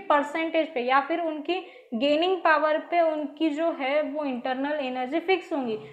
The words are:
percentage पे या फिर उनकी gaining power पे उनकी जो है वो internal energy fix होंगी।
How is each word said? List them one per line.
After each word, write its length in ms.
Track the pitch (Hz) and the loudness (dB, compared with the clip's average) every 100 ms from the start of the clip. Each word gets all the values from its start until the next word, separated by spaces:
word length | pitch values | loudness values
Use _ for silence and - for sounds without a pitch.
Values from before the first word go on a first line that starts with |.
| - | 2
percentage 680 | 294 277 330 330 320 311 | 2 2 -2 0 0 0
पे 80 | 240 | -2
या 200 | 247 269 | 2 2
फिर 180 | 277 330 | 2 -2
उनकी 400 | 330 302 294 370 - - - | -2 -4 -2 -4 -6 -18 -8
gaining 440 | 220 285 294 370 359 | 0 2 2 2 2
power 400 | 339 302 311 311 311 | 4 4 4 0 0
पे 100 | 349 | 2
उनकी 480 | 320 302 294 - 320 | 2 2 -4 -2 0
जो 220 | 294 330 | 0 -2
है 300 | - 262 302 | -2 0 0
वो 220 | 277 302 | 0 -4
internal 560 | 285 247 262 254 277 302 254 | -4 -4 -4 -2 -2 -2 -4
energy 340 | 254 254 330 | -4 -2 -2
fix 340 | 330 370 - | 0 0 0
होंगी। 240 | 302 240 214 - | -4 -2 -4 -8